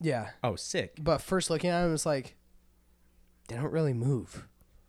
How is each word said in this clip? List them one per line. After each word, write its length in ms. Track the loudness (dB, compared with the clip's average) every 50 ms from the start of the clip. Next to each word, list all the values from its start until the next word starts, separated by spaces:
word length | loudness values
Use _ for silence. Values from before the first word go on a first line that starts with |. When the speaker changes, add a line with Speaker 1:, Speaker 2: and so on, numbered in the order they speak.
Speaker 1:
Yeah. 300 | -2 0 0 0 -2 -6 -6 -4 -2
Speaker 2:
Oh, 100 | -2 -2
sick. 380 | -2 -4 -4 -2 -2 -4 -4 -8 -2 0
Speaker 1:
But 180 | 2 2 2
first 300 | 0 0 0 0 2 2
looking 200 | 0 0 2 2
at 120 | 2 4 4
'em, 100 | 4 2
it's 140 | 2 2
like, 300 | 2 0 0 -2 -6 -12 -20 _ _ -20 -20 -20 -20 _ _ _ _ _ _ _ _ _ -20 -20 -20 _ _ _ -10
they 80 | -6
don't 160 | -4 -4 -2 0
really 220 | 0 2 2 2
move. 520 | 2 2 2 0 0 -2 -6 -12 -16 -18 -18 _ _ -20 _ -20 -20 -20